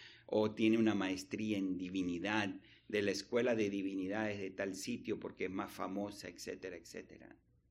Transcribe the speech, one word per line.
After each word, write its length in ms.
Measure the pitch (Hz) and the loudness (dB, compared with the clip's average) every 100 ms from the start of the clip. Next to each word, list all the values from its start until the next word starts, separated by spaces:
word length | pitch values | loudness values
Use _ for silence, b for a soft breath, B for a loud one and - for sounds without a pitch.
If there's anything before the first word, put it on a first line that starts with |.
| B B | B B
o 260 | - 107 107 | 0 2 2
tiene 260 | 110 110 113 | 4 6 8
una 180 | 110 | 6
maestría 600 | 101 92 92 - 107 107 101 | 4 2 -2 -4 -4 0 0
en 200 | 95 90 | 0 -2
divinidad 760 | 90 95 90 85 98 107 101 92 B B - | -2 0 0 0 0 2 0 -4 B B -2
de 120 | 104 | 0
la 100 | 101 | 2
Escuela 440 | 95 - 120 123 | 0 0 2 4
de 140 | 113 104 | 4 2
Divinidades 680 | 101 95 98 92 107 107 101 | 0 -2 -2 -2 0 -2 -2
de 120 | 95 | -6
tal 240 | 95 98 | -4 -4
sitio 440 | 92 - 117 - 101 | -4 -6 -4 -4 -4
porque 260 | 90 - | -6 -4
es 60 | 92 | -4
más 200 | 98 98 | -2 -4
famosa, 560 | - 95 98 101 101 90 | -6 -4 -4 -4 -6 -12
etcétera, 480 | 87 - 92 92 85 | -10 -10 -8 -10 -10
etcétera. 600 | - 90 92 - - - _ _ _ | -12 -14 -14 -18 -20 -20 _ _ _